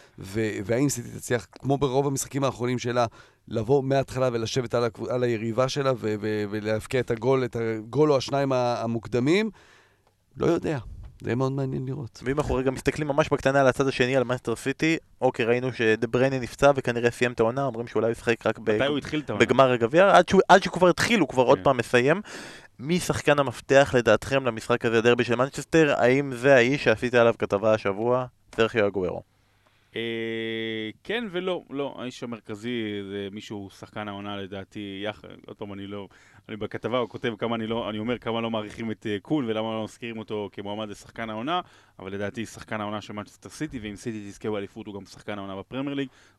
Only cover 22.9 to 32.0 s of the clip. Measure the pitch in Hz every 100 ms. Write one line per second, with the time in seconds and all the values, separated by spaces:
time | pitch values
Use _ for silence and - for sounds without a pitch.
22.9 | 175 - 143 - 147 139 113 - 135 139
23.9 | 127 117 101 - 139 131 110 - 120 120
24.9 | 113 113 120 120 117 135 - 143 165 151
25.9 | - 117 131 143 123 131 139 120 143 131
26.9 | 110 123 120 117 107 104 101 110 110 104
27.9 | 98 117 123 127 - _ - 113 117 101
28.9 | 98 90 87 - _ _ _ _ _ _
29.9 | 113 113 113 113 113 113 113 113 110 110
30.9 | - - 214 226 175 185 175 - 139 139
31.9 | -